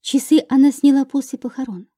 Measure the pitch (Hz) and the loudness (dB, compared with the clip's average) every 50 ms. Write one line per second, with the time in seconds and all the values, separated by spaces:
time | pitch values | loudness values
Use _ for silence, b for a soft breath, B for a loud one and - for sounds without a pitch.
0 | _ - - 277 - - 311 311 - _ 247 269 269 285 269 - - 285 277 277 | _ -4 -4 -4 0 2 0 0 0 _ 2 4 4 4 2 2 2 2 2 2
1 | 269 269 - 285 262 - - - - 254 - - 262 254 202 180 202 _ _ | 0 _ -6 -8 -8 -8 -12 -12 -12 -12 -10 -10 -12 -10 -12 -16 -16 _ _